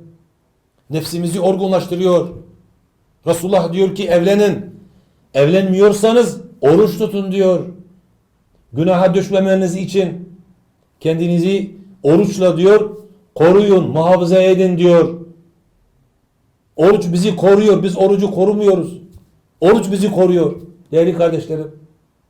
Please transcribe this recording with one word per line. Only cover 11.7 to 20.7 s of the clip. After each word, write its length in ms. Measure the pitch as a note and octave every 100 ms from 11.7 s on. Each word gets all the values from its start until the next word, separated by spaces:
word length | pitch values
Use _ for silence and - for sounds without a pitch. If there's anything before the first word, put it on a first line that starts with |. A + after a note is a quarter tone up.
| - - -
oruçla 540 | C#3+ F3 G#3 F#3+ F#3 D#3+
diyor 400 | F#3 G#3+ - - - _ _ -
koruyun, 540 | E3 G3+ G#3 F#3 -
muhafaza 520 | D3+ E3 F#3 E3+ F#3
edin 360 | F#3 F#3 F#3+ E3+
diyor. 420 | F3 E3+ D#3+ - - - _ _ _ _ _ _ _ _ _ _ _ _ _ -
Oruç 300 | F3 G3+ -
bizi 220 | F3 G#3+ -
koruyor, 480 | F#3 G3+ G#3+ F3+
biz 140 | F#3 -
orucu 340 | F#3+ G3 G3
korumuyoruz. 680 | F3 F#3+ G#3 G3+ F#3 - - - - _ _ _ _
Oruç 300 | E3+ A3+ F#3
bizi 200 | G3 G3+
koruyor 500 | F3 F#3 F3 C#3+ - -